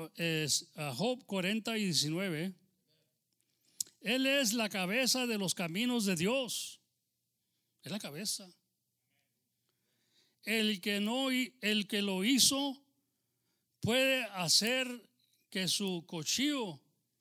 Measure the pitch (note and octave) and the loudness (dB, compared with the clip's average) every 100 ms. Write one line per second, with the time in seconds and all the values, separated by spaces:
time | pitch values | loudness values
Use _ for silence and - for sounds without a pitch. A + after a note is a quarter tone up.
0 | D#3+ - E3 D#3+ D3 - - - D3 A#2+ | -10 -4 -2 0 2 0 -2 -8 -6 -2
1 | A3+ B3 - G3 F3+ A3 A#3 A3 G3 C#3 | -2 -2 -4 -2 0 -2 -2 -2 0 2
2 | D3 E3 G3 D3+ F#3+ - _ _ _ _ | 2 0 -2 -2 -4 -8 _ _ _ _
3 | _ _ _ _ _ _ _ - - _ | _ _ _ _ _ _ _ -10 -10 _
4 | - B3+ C4+ C#4 A#3+ A#3 G#3+ G3 F3+ A#3 | -2 0 2 2 2 0 -2 -2 -2 0
5 | B3+ B3+ B3 G#3+ F3+ - E3+ F3+ B3 A#3+ | 0 0 0 -2 -2 -2 -4 -2 0 0
6 | G3+ E3+ F#3 C4+ A3+ - - - _ _ | 0 2 2 0 -2 -6 -8 -12 _ _
7 | _ _ _ _ _ _ _ _ C3+ G3+ | _ _ _ _ _ _ _ _ -10 -8
8 | E3+ D3 G#3 - F#3 - _ _ _ _ | -8 -6 -6 -6 -8 -20 _ _ _ _
9 | _ _ _ _ _ _ _ _ _ _ | _ _ _ _ _ _ _ _ _ _
10 | _ _ _ _ - A3+ G#3+ G3 G#3 G3+ | _ _ _ _ -2 0 2 0 -2 0
11 | G#3 B3+ C4+ B3+ B3 - G#3+ G#3+ F#3+ G#3 | 0 0 0 0 -2 -2 0 0 0 0
12 | G3+ F#3 G#3+ C4+ - C#4 C#4+ C4 _ _ | 0 0 4 6 4 4 -2 -6 _ _
13 | _ _ _ _ _ _ _ _ - B3+ | _ _ _ _ _ _ _ _ 0 4
14 | C4+ C4 G#3+ F#3+ E3 - G#3+ C4 B3+ B3 | 4 4 0 -2 4 4 4 2 -2 -6
15 | - _ _ _ _ F#3+ F#3 - G3 F3 | -14 _ _ _ _ -2 0 0 0 -2
16 | D#3+ E3+ D3 - D4 C#4 G3+ C#3 _ _ | -6 -6 -2 0 0 0 -4 -8 _ _
17 | _ _ | _ _